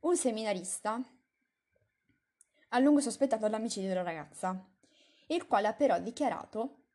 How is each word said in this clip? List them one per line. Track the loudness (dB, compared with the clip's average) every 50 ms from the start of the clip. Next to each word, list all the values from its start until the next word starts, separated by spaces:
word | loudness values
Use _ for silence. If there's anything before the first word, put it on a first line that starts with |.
un | 2 2 0
seminarista | 2 2 0 -2 -2 -2 -2 -2 -4 -4 -8 -10 -6 _ -4 -4 -4 -6 -10 _ _ _ _ _ _ _ _ _ _ _ _ _ _ _ _ _ _ _ _ _ _ _ _ _ _ -20 _ _ _ _ _
a | 2 4
lungo | 6 6 6 6
sospettato | 4 0 -2 0 0 0 0 0 0
dell'omicidio | 0 0 0 -4 -4 -4 -4 -4 -2
della | -2 -2 -2
ragazza, | -4 -6 -8 -10 -14 -12 -6 -4 -4 -4 -4 -10 -16 _ _ _ _ _ _ _ _ _ _ _ _
il | -4 -4 -2 0
quale | 0 2 2 2
ha | 2
però | 2 2 2 2 2
dichiarato | -2 -6 -4 -2 -2 -2 -2 -4 -10 -10 -6 -6 -6 -6 -8 _ _ _ _